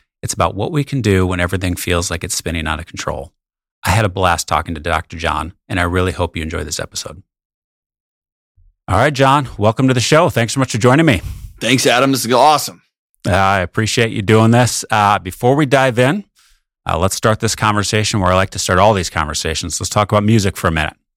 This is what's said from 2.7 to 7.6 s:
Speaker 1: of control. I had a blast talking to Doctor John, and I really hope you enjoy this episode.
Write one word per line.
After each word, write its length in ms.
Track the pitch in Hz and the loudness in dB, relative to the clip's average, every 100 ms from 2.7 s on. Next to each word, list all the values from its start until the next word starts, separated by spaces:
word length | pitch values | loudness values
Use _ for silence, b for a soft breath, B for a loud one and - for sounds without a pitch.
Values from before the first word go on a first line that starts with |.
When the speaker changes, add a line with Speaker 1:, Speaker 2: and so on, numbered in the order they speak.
| 76 | -8
Speaker 1:
of 80 | 76 | -10
control. 460 | 80 - 71 71 _ _ _ _ _ | -10 -8 -8 -10 _ _ _ _ _
I 60 | - | -2
had 140 | 110 | 0
a 40 | 107 | 0
blast 400 | 95 92 82 - | 0 0 0 -2
talking 260 | 76 76 | -4 -4
to 60 | 80 | -8
Doctor 360 | 80 80 - 85 | -4 -4 -4 -6
John, 360 | 80 76 80 - - | -4 -4 -6 -12 -8
and 100 | 90 | -4
I 60 | |
really 260 | 87 90 92 | -2 0 -2
hope 240 | 85 85 82 | -2 -6 -6
you 60 | |
enjoy 220 | 78 82 | -8 -8
this 160 | 76 - | -8 -10
episode. 420 | 80 - - 80 - _ _ _ | -10 -12 -14 -16 -20 _ _ _